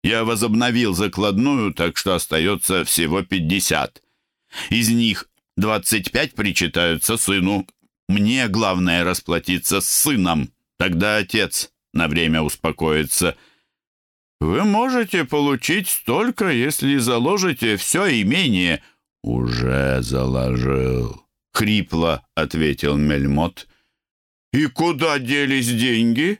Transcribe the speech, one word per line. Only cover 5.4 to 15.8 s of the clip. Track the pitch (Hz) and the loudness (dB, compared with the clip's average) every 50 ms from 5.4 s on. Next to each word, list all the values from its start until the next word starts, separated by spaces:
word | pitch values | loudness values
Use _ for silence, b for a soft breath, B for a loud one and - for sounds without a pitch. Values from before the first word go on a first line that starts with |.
| _ _ _ | _ _ _
двадцать | - 98 107 110 104 92 - - 107 87 - | -2 0 0 0 -2 0 0 -2 -2 -2 -2
пять | - 123 156 151 _ | -2 -2 -4 -2 _
причитаются | - 104 101 85 - 90 80 - 87 87 87 82 78 - - 113 | -4 -4 -2 0 0 -2 -2 0 0 0 0 0 0 0 -2 -2
сыну. | 117 - - 101 98 90 95 101 95 - - _ _ _ _ _ _ _ | 0 0 0 0 2 2 0 0 -2 -4 -8 _ _ _ _ _ _ _
Мне | - 95 104 101 107 123 135 127 110 | 0 2 2 4 2 2 2 0 0
главное | 95 113 110 98 92 90 90 90 85 87 | 0 0 0 0 2 2 2 2 2 2
расплатиться | 87 87 90 - - - 85 85 - - 90 87 - - 98 98 | 2 0 -2 -2 -2 -2 -4 -2 0 -2 -4 -2 0 -2 -2 0
с | 92 - | 0 0
сыном. | - - - 151 143 110 90 87 85 78 65 - _ _ _ _ _ | 0 0 0 0 2 2 2 2 0 0 -2 -4 _ _ _ _ _
Тогда | _ 87 95 87 82 98 107 107 | _ -2 -2 0 0 0 2 0
отец | 107 101 - - 110 98 85 - - - - _ _ _ _ | 0 -2 0 0 0 0 0 -2 -6 -6 -8 _ _ _ _
на | - - 85 78 | -4 -2 -2 0
время | 73 85 82 80 78 80 | 0 0 2 2 2 2
успокоится». | 78 73 - - - 82 76 - 80 80 76 78 78 71 - - 92 85 b b b b b b b b b _ _ _ _ _ _ _ _ _ _ _ _ _ | 0 0 -4 -4 -4 -4 -2 0 0 0 2 0 0 0 -2 0 0 -2 b b b b b b b b b _ _ _ _ _ _ _ _ _ _ _ _ _
«Вы | 73 78 92 135 | -2 0 0 2
можете | 202 214 202 214 240 262 254 247 226 185 - 175 156 | 2 2 2 2 0 0 0 0 -2 0 -2 -2 -2
получить | 123 151 147 143 143 139 120 - - 165 208 | 0 0 0 2 0 0 -2 0 -2 -2 -2